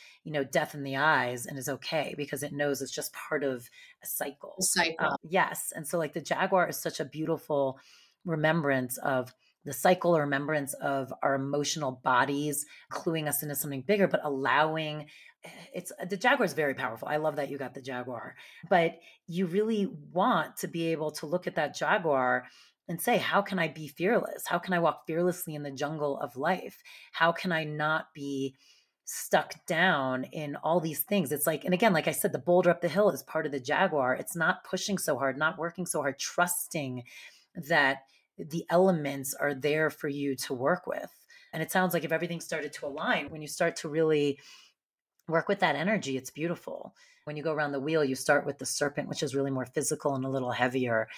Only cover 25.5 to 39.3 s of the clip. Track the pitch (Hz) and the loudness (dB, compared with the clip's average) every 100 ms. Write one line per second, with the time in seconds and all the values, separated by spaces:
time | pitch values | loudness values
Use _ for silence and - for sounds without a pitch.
25.5 | 151 143 135 147 156 147 139 143 127 151 | -8 -8 -4 -4 -2 -2 -2 -6 -4 -2
26.5 | 185 - - - - - - 165 170 185 | -2 -4 -16 -20 -20 -10 2 2 4 0
27.5 | 160 156 151 151 156 - 151 139 139 135 | -2 -2 -2 0 0 -4 -10 -6 -4 -4
28.5 | 135 _ _ _ _ - - - 180 - | -6 _ _ _ _ -14 -10 0 0 0
29.5 | - - 165 185 151 131 127 135 - 151 | -6 -4 2 4 4 2 -2 -4 -8 -8
30.5 | 143 151 175 160 143 - 202 139 147 - | -4 0 0 0 -4 0 0 2 0 0
31.5 | 156 - 180 226 165 160 156 202 143 175 | 0 0 4 4 4 2 0 0 0 4
32.5 | 175 175 170 170 165 208 143 - 156 156 | 6 6 4 2 4 4 2 -2 -4 -2
33.5 | 139 123 147 185 151 127 131 - 170 165 | -4 0 2 4 4 2 0 -4 0 0
34.5 | 185 - 185 - 190 - 127 135 131 156 | 0 -4 -6 -2 -2 0 0 0 0 -2
35.5 | 156 165 175 175 165 139 131 - - 175 | -2 -6 -6 -4 -2 -2 -4 -4 0 0
36.5 | - - 165 135 127 120 - - - _ | -2 -6 -6 -6 -8 -10 -18 -20 -20 _
37.5 | - 151 160 135 139 - _ _ - 160 | -10 0 4 4 2 -6 _ _ -16 -8
38.5 | 165 - 170 190 170 143 139 135 | -8 2 4 6 4 0 -6 -6